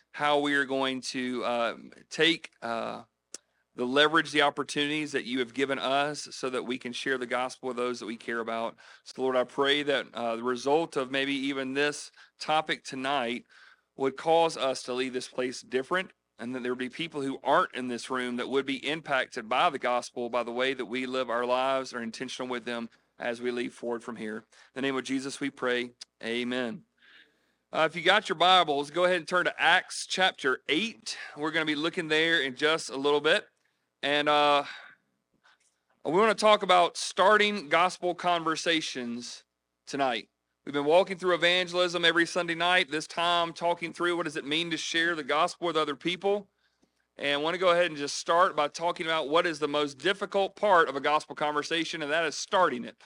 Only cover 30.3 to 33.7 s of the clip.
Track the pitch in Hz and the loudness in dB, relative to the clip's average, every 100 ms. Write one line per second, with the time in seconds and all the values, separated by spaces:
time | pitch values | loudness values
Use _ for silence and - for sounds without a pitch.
30.3 | - 139 127 - 151 226 - - - - | 2 -2 -2 -2 -2 -2 -8 -12 -10 -12
31.3 | 147 156 160 156 147 165 170 160 156 165 | -8 -4 -2 0 0 -2 -4 0 2 4
32.3 | 165 135 127 151 156 - 131 143 147 151 | 2 0 0 2 2 -2 -2 2 2 4
33.3 | 208 - _ _ | 2 0 _ _